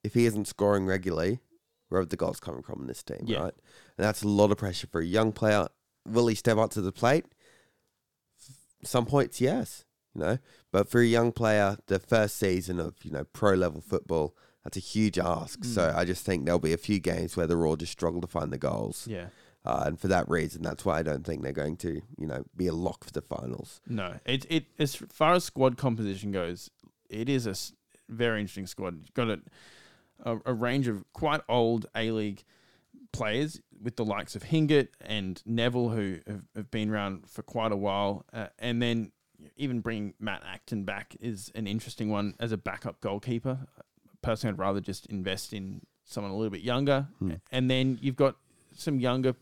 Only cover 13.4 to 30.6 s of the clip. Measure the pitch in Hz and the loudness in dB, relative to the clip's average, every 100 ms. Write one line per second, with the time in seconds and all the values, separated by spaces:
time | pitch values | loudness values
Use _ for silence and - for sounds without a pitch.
13.4 | 104 92 90 76 - 87 - 82 76 _ | 4 4 2 -2 -4 -4 0 0 0 _
14.4 | _ _ - 98 - 107 107 92 85 82 | _ _ -12 -10 -4 2 2 2 0 0
15.4 | 82 - 123 107 82 85 90 90 - 90 | -4 -8 -4 0 2 2 0 -2 0 0
16.4 | 71 87 78 82 - 101 87 85 82 - | 2 2 2 0 0 0 0 -2 -2 -2
17.4 | 82 85 80 78 82 - 85 87 85 87 | 0 2 2 0 -4 -2 -2 -2 -4 -4
18.4 | 85 - 73 - 55 - 117 101 87 - | -4 -4 -2 -2 -4 -6 -10 -10 -12 -18
19.4 | - _ - - 76 80 92 90 - 85 | -20 _ -4 0 -2 -2 2 2 2 0
20.4 | 78 80 82 - 98 80 78 73 82 76 | 0 -4 -6 -2 0 0 0 -2 -4 -6
21.4 | 67 71 73 80 87 80 - - 78 65 | -4 -4 -4 -4 -6 -6 -10 -8 -6 -6
22.4 | - - 90 80 87 - - 73 - - | -8 -2 -2 0 -4 -6 -10 -10 -8 -8
23.4 | 62 62 - - - 117 90 - - 131 | -6 -10 -12 -18 -8 -6 -6 -8 -4 -4
24.4 | - 160 156 - 147 - - - 156 180 | -2 -4 -4 -4 -4 -2 -14 2 4 4
25.4 | - - 131 123 131 113 104 95 101 98 | 0 2 2 2 -2 0 -2 -4 -2 -2
26.4 | 85 90 - _ - _ _ 107 117 135 | -2 -6 -14 _ -20 _ _ -6 0 0
27.4 | 113 95 - _ _ _ - 113 120 110 | 0 -6 -10 _ _ _ -14 -2 0 0
28.4 | 101 101 92 - 95 82 - - 117 98 | -2 -6 -10 -8 -8 -8 -8 -2 0 -2
29.4 | - - - - - _ _ _ 120 113 | -6 -20 -20 -20 -20 _ _ _ -6 -4
30.4 | - 117 | -2 -2